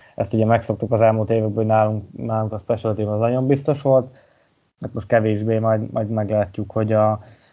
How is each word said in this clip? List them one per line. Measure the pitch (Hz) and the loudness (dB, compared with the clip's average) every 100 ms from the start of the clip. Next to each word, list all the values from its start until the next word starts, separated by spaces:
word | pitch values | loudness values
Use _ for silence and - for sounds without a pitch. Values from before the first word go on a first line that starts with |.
| - | -20
ezt | - - | -8 -2
ugye | 110 | 0
megszoktuk | 110 117 - 104 110 | 2 2 0 -6 -2
az | 113 | 4
elmúlt | 113 110 107 | 4 4 0
években, | 113 110 | 0 0
hogy | 107 110 | -2 2
nálunk, | 110 107 110 101 - | 2 2 -2 -8 -10
nálunk | 120 110 110 | -4 -4 -4
a | 107 | -6
special | - 113 113 | -4 -2 -2
team | 104 104 | -2 -2
az | 107 | 0
nagyon | 117 127 131 | 0 0 0
biztos | 139 143 143 | 0 0 -2
volt, | 139 131 131 - _ _ _ _ _ _ | 2 2 2 -14 _ _ _ _ _ _
hát | 117 | -10
most | 120 95 | -8 0
kevésbé, | 117 110 107 110 113 | 2 2 -2 0 0
majd, | 110 110 113 | 0 0 -2
majd | 117 107 | -6 -4
meglátjuk, | 110 101 107 95 - 101 | -4 0 0 -2 -6 -6
hogy | 113 110 | -4 0
a | 110 107 107 - - _ | 2 2 0 -8 -20 _